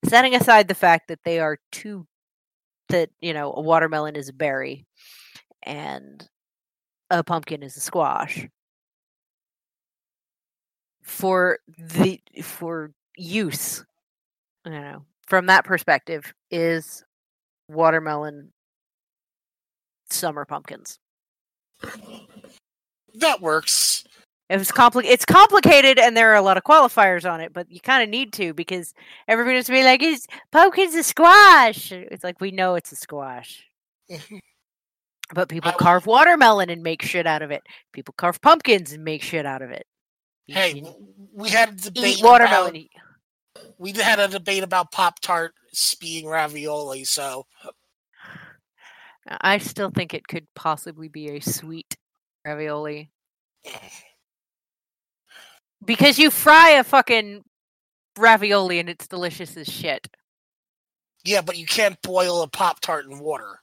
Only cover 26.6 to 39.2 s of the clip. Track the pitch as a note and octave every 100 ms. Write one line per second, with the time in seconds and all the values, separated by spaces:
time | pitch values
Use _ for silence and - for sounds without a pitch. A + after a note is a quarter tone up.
26.6 | - D#4 C4 - G3 F3+ F3+ E3 E3 F3
27.6 | F3 F3 - C4 A3 A3+ B3+ G#3 F3+ D#3
28.6 | E3 F3+ E3 _ - - - A3+ A#3+ B3+
29.6 | B3 C4 C4 B3+ D#4+ C#4+ - - _ D4+
30.6 | F#4 F#4 F#4+ D#4+ - - E4+ G4 G4+ E4
31.6 | A#3+ G#3 - F#3 F#3 F3+ F3+ F3 G3 F#3+
32.6 | F#3 F3 - C#3+ - D3 C3+ B2 A#2 -
33.6 | _ _ _ _ _ E3+ - G#3 _ _
34.6 | _ _ _ _ _ _ - - F#3 E3
35.6 | - F3+ F3+ F3+ - A#3+ D#4+ E4+ B3 G#3
36.6 | F3+ E3+ E3 D#3+ - F3+ E3 D#3 D3+ C#3+
37.6 | _ - _ - C3+ - F3 E3+ - D#4+
38.6 | C4+ G#3 D#3 D3+ D#3 D#3